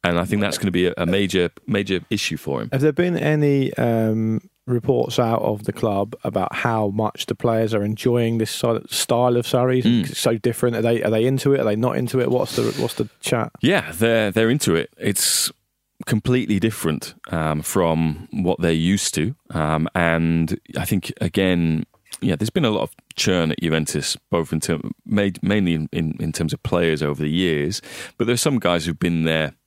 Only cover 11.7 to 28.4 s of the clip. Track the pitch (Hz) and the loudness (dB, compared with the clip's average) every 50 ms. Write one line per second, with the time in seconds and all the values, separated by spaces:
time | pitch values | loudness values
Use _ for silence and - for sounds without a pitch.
11.7 | 104 107 117 127 - - 127 117 - 131 120 - 123 123 - - - - 113 117 | 0 0 0 0 0 0 -4 0 0 0 0 2 2 0 0 0 -2 -2 -2 -2
12.7 | - - 117 123 - - 113 107 _ _ - - - 120 110 - _ - - 147 | -2 -2 -4 -4 -2 -4 -6 -6 _ _ -4 -2 0 0 -2 -4 _ -2 0 2
13.7 | 190 180 - - 80 - 117 117 117 113 107 101 90 110 113 113 123 151 - - | 2 2 -2 -4 -4 0 2 2 4 4 2 2 2 2 4 4 2 2 2 2
14.7 | 85 82 - - _ - - 113 98 - - - - - - - - _ _ _ | 2 2 0 -2 _ -6 -4 -2 -2 0 0 0 0 0 -2 -4 -6 _ _ _
15.7 | _ _ _ _ _ _ - - 120 107 - 127 123 127 117 - 104 95 87 113 | _ _ _ _ _ _ -4 -2 -2 0 2 2 0 2 2 2 0 2 2 0
16.7 | 107 - - 85 76 - - - - _ - - - 82 78 78 78 76 78 - | -2 0 -2 -2 -2 -2 -6 -12 -16 _ -10 -6 -4 -2 0 0 -2 -2 -4 -2
17.7 | - 98 90 82 80 80 82 80 76 80 92 - - - 92 87 87 - 85 85 | 0 2 2 2 2 2 2 0 0 -4 -8 -8 -6 -2 0 0 0 2 2 2
18.7 | 82 80 80 87 98 98 - - - 78 76 104 143 _ _ _ - 80 78 76 | 2 2 2 2 2 2 0 -2 -2 -2 -2 -2 -4 _ _ _ -4 -2 -2 0
19.7 | 78 80 78 - _ 92 85 82 82 82 82 82 82 82 82 76 - - _ - | 0 0 -2 0 _ 0 2 2 2 2 2 2 2 2 2 0 -2 -6 _ -8
20.7 | - - 80 - 110 95 - - - - - 87 - 101 95 92 92 87 85 82 | -6 -6 -2 0 0 -2 -2 -4 -8 -4 -4 -2 0 2 2 2 2 2 2 2
21.7 | 80 78 - _ _ _ _ _ - - - - 90 71 107 110 - - 151 113 | 2 0 -2 _ _ _ _ _ -14 -6 -2 -2 0 0 -2 -2 0 0 0 2
22.7 | 107 - - - - - _ _ - - - 104 92 90 82 78 73 - - 82 | 2 0 -2 -4 -6 -16 _ _ -8 -4 0 2 2 2 2 0 0 -2 0 0
23.7 | 80 80 78 - - 76 71 - - - _ _ - 85 80 - - 80 - - | 0 0 0 0 -2 -4 -4 -4 -6 -6 _ _ -2 -2 0 0 -2 -4 0 -2
24.7 | 82 76 - - - _ _ - - 104 101 98 90 - - 90 101 107 98 87 | -2 -2 -4 -8 -10 _ _ -2 0 2 2 0 -2 -2 -2 0 2 2 2 2
25.7 | 82 80 78 76 - 85 82 78 - - 80 80 78 - 82 78 - - _ - | 0 0 -2 -4 -4 -2 -2 -2 -2 -4 -4 -4 -2 -2 -2 -2 -2 -4 _ 0
26.7 | - 87 85 82 80 73 78 73 73 71 76 76 76 85 92 87 80 73 73 78 | 0 2 2 2 0 0 0 -2 -2 -2 -2 -2 0 0 0 0 0 0 -2 -2
27.7 | 104 - - - - - - - _ _ 117 110 120 120 | -4 -6 -10 -12 -16 -14 -16 -16 _ _ 0 0 0 0